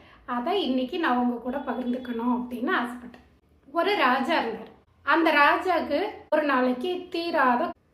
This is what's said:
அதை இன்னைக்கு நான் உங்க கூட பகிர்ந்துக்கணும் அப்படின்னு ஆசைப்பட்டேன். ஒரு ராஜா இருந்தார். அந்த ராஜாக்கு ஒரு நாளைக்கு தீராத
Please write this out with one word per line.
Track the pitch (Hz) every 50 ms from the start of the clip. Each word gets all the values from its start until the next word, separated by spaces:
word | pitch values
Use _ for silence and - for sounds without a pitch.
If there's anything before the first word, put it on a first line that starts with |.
| - - - - -
அதை | - 247 247 240 320 381 403 330
இன்னைக்கு | 254 262 254 254 254 359 349
நான் | 330 277 247
உங்க | 247 247 247 233
கூட | 226 - 247 247 285
பகிர்ந்துக்கணும் | - 262 240 254 247 240 240 254 - 247 233 226 233 247 247
அப்படின்னு | 233 - - - 220 240 320 370
ஆசைப்பட்டேன். | 311 240 240 - - - - - - - _ _ _ _ _ _ _ _ - -
ஒரு | 330 339 381 415
ராஜா | 349 285 254 247 269 247 311 330 285
இருந்தார். | 233 233 208 190 - - - - _ _ _ _ -
அந்த | 277 294 320 330 330 302
ராஜாக்கு | 294 285 294 339 339 339 370 349 320 247 240 294 302 381 415 415 - - -
ஒரு | - 311 302
நாளைக்கு | 294 269 254 254 254 254 247 - 359 359 359 - -
தீராத | - 339 339 339 330 311 269 254 247 247 339 349 - - _ _